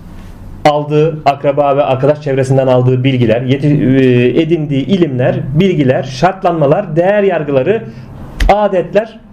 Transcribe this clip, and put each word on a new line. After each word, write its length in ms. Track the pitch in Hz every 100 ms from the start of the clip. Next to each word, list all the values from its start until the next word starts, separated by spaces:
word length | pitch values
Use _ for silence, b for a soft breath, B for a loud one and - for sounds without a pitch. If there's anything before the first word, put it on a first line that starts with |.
| B B B B - - 151
aldığı 500 | 147 147 151 156 151 147
akraba 520 | 139 147 139 143 139
ve 60 |
arkadaş 380 | 139 131 135 147
çevresinden 460 | 143 135 131 135 131
aldığı 360 | 127 127 127
bilgiler, 380 | 135 127 113 117
yeti-, 260 | 131 135 151
e, 720 | 147 127 131 127 123 123 131
edindiği 440 | 160 170 147 139 139
ilimler, 500 | 190 160 123 135 131 - 147
bilgiler, 440 | 196 151 127 143
şartlanmalar, 920 | 131 - 180 190 185 165 139 170 202 156
değer 280 | 180 208
yargıları, 600 | 196 170 147 139 131 220 - B B B B B -
adetler, 680 | 202 202 185 160 196 226 - -